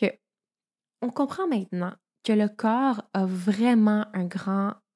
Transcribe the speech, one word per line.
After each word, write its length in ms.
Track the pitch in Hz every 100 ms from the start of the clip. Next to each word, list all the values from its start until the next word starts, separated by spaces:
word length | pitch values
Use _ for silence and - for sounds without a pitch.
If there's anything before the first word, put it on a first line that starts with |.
que 60 | 202 - _ _ _ _ _ _ _ _
on 80 | 247
comprend 360 | 240 277 - 370
maintenant 460 | 240 185 180 175 - _ _
que 100 | -
le 160 | 214 208
corps 540 | 208 226 233 269 214 -
a 140 | 190 190
vraiment 800 | 185 180 196 233 240 214 214 214
un 100 | 196
grand, 480 | 180 185 - 196 196 - _